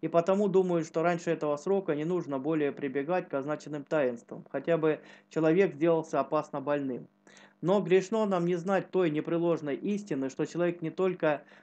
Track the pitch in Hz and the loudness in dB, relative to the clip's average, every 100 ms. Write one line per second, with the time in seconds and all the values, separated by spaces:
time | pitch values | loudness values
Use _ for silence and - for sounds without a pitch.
0 | 156 170 170 196 208 185 185 170 160 165 | 0 2 4 2 4 4 4 0 -2 0
1 | 170 170 170 160 151 147 185 196 190 147 | 0 0 -2 -2 -2 -2 0 0 0 -2
2 | 156 180 139 135 143 156 143 - 139 139 | 0 -2 -2 -4 0 0 0 -2 -4 -4
3 | 143 180 175 139 139 147 143 147 139 156 | -2 -2 -2 -4 -4 -6 -6 -10 -2 0
4 | 127 120 - - - 139 170 165 156 151 | 0 -2 -10 -16 -8 -6 0 2 2 0
5 | - - _ 160 160 170 185 143 170 160 | -6 -20 _ 0 2 4 2 2 2 2
6 | 160 143 165 151 147 143 139 147 135 120 | 0 -2 0 -2 -2 -6 -2 -2 -2 -6
7 | - _ - - - - 156 202 165 185 | -10 _ -20 -20 -20 -6 0 2 4 4
8 | 185 220 208 180 170 180 175 190 - 185 | 4 0 0 2 0 0 0 0 0 0
9 | 175 151 156 170 170 156 147 131 196 202 | 2 0 -2 0 2 0 -2 -4 -2 -4
10 | - 139 135 - 151 165 175 170 160 160 | -4 -4 -4 -4 -4 -2 -2 -2 -6 -2
11 | 185 175 156 143 - - | -2 2 0 0 -6 -20